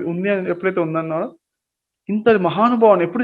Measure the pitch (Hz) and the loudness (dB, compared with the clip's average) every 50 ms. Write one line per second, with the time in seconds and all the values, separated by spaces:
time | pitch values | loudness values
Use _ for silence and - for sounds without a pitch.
0 | 113 170 170 175 185 202 202 190 185 180 175 175 185 190 185 190 170 160 160 160 | -2 -4 -4 -4 -2 -2 -2 -2 -2 -4 -4 -4 -4 -2 -2 -2 -2 -2 -2 -4
1 | 160 160 156 160 196 269 359 _ _ _ _ _ _ _ _ _ _ _ _ _ | -4 -4 -4 -6 -6 -8 -10 _ _ _ _ _ _ _ _ _ _ _ _ _
2 | _ - 202 214 214 233 220 202 180 165 151 185 220 240 247 226 226 214 196 180 | _ -4 -4 0 2 2 2 2 2 0 0 2 2 2 2 4 4 6 6 4
3 | 175 170 - 233 | 2 0 -2 -2